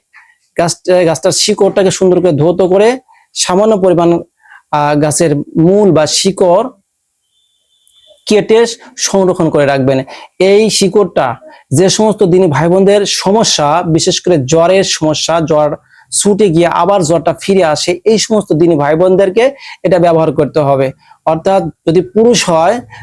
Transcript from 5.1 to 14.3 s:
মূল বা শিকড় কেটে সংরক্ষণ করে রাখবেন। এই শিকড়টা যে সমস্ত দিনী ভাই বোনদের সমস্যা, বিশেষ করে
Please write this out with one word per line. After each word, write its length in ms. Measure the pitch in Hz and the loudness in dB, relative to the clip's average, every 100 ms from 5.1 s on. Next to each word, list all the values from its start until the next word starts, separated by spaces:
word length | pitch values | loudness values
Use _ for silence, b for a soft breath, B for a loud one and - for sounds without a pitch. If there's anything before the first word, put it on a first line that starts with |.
| 143 165 143 | 0 -2 -2
মূল 540 | - - 165 202 202 | -4 0 2 4 2
বা 160 | 156 151 | 2 0
শিকড় 600 | - 196 - 185 180 254 - _ _ _ _ _ _ _ _ _ _ _ _ _ _ - | -2 -4 0 2 0 -2 -10 _ _ _ _ _ _ _ _ _ _ _ _ _ _ -2
কেটে 400 | 208 208 220 233 - B B | 0 2 0 0 -4 B B
সংরক্ষণ 540 | - 196 185 175 160 | -4 0 0 0 0
করে 160 | 156 139 | 0 0
রাখবেন। 380 | 139 131 131 135 B B - | 0 0 -2 -4 B B -2
এই 320 | 185 202 220 | 2 2 2
শিকড়টা 680 | - 196 208 185 - 135 113 B B B | 0 0 0 0 -2 -4 -6 B B B
যে 180 | 135 185 | 0 0
সমস্ত 340 | - 214 - | 2 0 0
দিনী 240 | 190 185 185 | 2 2 2
ভাই 220 | 139 165 | 0 0
বোনদের 380 | 190 196 208 202 | 2 2 2 0
সমস্যা, 760 | - 185 214 - - 147 165 175 | -4 -2 0 0 -2 0 0 0
বিশেষ 340 | 160 - - | -2 -2 -4
করে 180 | - | 0